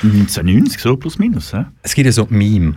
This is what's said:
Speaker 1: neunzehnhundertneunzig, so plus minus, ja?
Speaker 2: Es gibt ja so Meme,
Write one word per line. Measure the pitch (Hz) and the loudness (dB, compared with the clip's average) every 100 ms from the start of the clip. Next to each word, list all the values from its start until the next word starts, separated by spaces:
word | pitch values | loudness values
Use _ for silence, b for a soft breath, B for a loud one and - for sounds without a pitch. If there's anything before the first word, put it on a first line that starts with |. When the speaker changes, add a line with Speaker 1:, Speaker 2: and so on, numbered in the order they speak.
Speaker 1:
neunzehnhundertneunzig, | 110 104 101 - 82 101 277 - | 0 2 0 0 2 2 2 0
so | 113 127 | -2 -2
plus | 165 - | -4 -4
minus, | 220 156 - | -2 -2 -6
ja? | 98 147 - | -8 -8 -10
Speaker 2:
Es | - - | -6 0
gibt | 131 | 2
ja | |
so | 117 104 | 2 0
Meme, | 107 104 107 82 | 0 2 2 0